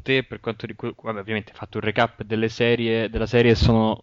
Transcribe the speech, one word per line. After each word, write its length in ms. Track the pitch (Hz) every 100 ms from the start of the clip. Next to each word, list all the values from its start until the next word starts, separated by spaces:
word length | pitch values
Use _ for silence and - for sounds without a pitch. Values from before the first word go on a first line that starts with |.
te 200 | - 135
per 160 | 127 110
quanto 280 | - 107 113
riguarda, 340 | 107 117 -
vabbè, 180 | 113 107
ovviamente 320 | 98 110 101
hai 60 | -
fatto 200 | 107 107
il 60 |
recap 380 | 107 107 117 -
delle 260 | 107 110 110
serie, 600 | - 120 120 113 113 107
della 160 | 113 110
serie 260 | 120 120
e 40 | 113
sono 440 | - 113 110 -